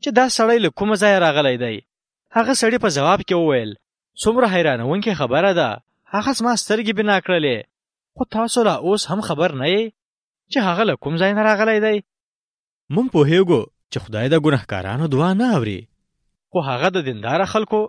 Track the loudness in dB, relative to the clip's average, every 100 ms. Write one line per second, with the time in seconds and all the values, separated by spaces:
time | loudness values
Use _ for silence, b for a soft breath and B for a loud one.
0 | 0 2 2 2 2 2 0 -2 -2 2
1 | 4 4 4 2 0 0 -4 -8 _ _
2 | _ _ _ -2 0 2 0 0 0 0
3 | 0 0 0 0 2 0 -2 -12 _ _
4 | _ -4 -2 2 2 2 0 0 -2 -2
5 | -2 -2 0 2 2 2 0 -4 _ _
6 | _ -4 -2 -2 -2 -2 -2 -2 -2 -2
7 | 0 0 0 0 0 -2 -6 _ _ _
8 | _ -10 -6 -4 -2 0 0 0 0 -2
9 | -2 -6 -4 -2 -2 0 -2 0 -2 _
10 | _ _ _ _ _ -2 0 0 0 -2
11 | -4 0 0 2 0 2 2 2 0 -2
12 | -6 _ _ _ _ _ _ _ _ -2
13 | 0 4 4 4 4 2 0 _ _ -12
14 | -8 -4 0 2 2 0 -2 -6 -6 -4
15 | -2 0 0 0 2 0 -2 -6 -12 _
16 | _ _ _ _ _ -4 -2 -2 0 -2
17 | -4 -6 -4 -2 0 -2 -2 -2